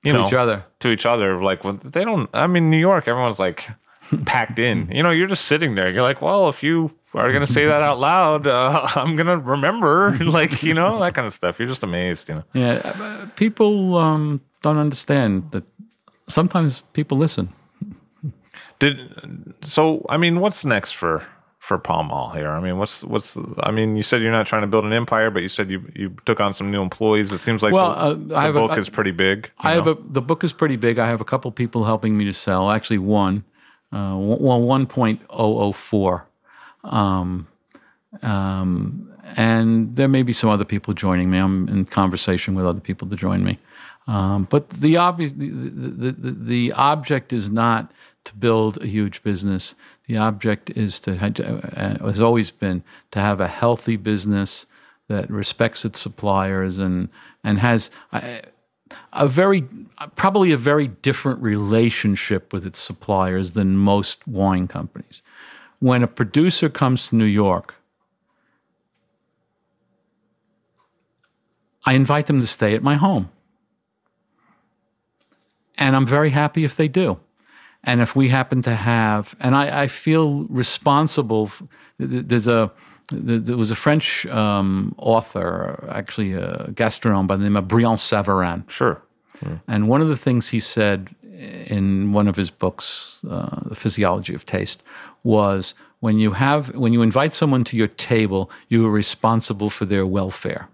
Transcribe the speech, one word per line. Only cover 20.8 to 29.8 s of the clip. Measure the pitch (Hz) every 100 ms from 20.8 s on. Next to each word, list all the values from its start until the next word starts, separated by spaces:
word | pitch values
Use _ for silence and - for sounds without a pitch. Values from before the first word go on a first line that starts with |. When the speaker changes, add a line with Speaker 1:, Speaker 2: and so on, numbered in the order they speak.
| -
Speaker 1:
for, | - 82 80 - _ _ _
for | - 95
Pall | - 85
Mall | 76 71 62
here? | 78 76
I | 78
mean, | 92 90
what's, | 104 -
what's, | - 110 - - - -
I | -
mean, | 110 110 107
you |
said | 104 120
you're | 113
not | 113 104
trying | 110
to | 104
build | 110
an | 107
empire, | 113 120 113 110
but | 98
you | 92
said | - 98
you, | 95 - -
you | 98 92 -
took | 113
on | 101
some | 95 98
new | 101
employees. | 92 - 110 107 101
It | 95
seems | - 113
like | 107
Speaker 2:
Well, | 185 180 165 156 156
Speaker 1:
the, | 151 156
Speaker 2:
uh, |
I |
Speaker 1:
the |
Speaker 2:
have | 151 147
a, |
Speaker 1:
book | 113
Speaker 2:
I, | 160
Speaker 1:
is | 95
pretty | - 101
big, | 87 95 104 113 _
you | 151
Speaker 2:
I |
have | 170